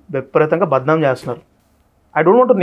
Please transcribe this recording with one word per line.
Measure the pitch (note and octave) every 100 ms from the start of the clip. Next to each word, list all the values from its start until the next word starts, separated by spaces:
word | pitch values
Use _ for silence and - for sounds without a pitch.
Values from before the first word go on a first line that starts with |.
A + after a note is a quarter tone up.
| - C#3
విపరీతంగా | - D#3+ D#3 E3 F3+ C#3
బద్నాం | C3+ D#3+ C#3
చేస్తున్నారు. | B2 C3+ A#2+ - _ _ _ _ _ _ D3+
I | E3+
don't | A#3+
want | B3
to | G3+